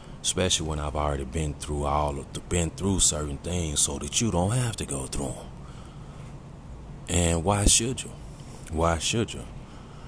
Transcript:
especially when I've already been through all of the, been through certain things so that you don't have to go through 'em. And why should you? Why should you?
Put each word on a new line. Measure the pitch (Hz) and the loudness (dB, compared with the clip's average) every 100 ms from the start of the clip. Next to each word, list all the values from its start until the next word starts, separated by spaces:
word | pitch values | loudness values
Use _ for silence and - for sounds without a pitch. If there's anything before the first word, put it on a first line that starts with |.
| - - | -14 -4
especially | - - 90 - 78 | -2 2 4 4 2
when | 76 | -2
I've | 73 71 | 0 0
already | 73 71 | 2 0
been | 65 80 76 | -2 0 0
through | 71 - 73 | -2 -4 0
all | 71 73 73 69 | 2 2 2 0
of | - | -6
the, | - | -10
been | - 90 82 | 0 2 2
through | - 95 92 | 0 2 4
certain | - 78 76 71 | 4 4 -2 -4
things | 85 90 82 73 | -2 0 0 2
so | - 71 | 2 0
that | 73 - | -2 0
you | 113 | 2
don't | 87 92 | 4 4
have | 123 120 - | 2 0 -2
to | |
go | - 139 131 | -4 -4 -4
through | - 67 | -2 -2
'em. | - - - - - - - - - - - - - - - - - - | -4 -10 -12 -12 -12 -12 -12 -12 -12 -12 -14 -14 -14 -12 -12 -12 -12 0
And | 87 85 85 | 4 4 4
why | 80 101 104 | 4 4 6
should | - 117 127 | 6 4 -2
you? | - - - - - - - | -6 -10 -12 -12 -12 -12 -4
Why | 78 82 82 | 2 4 4
should | - 110 113 | 2 2 0
you? | 69 62 - - - - - | -4 -10 -12 -14 -14 -14 -14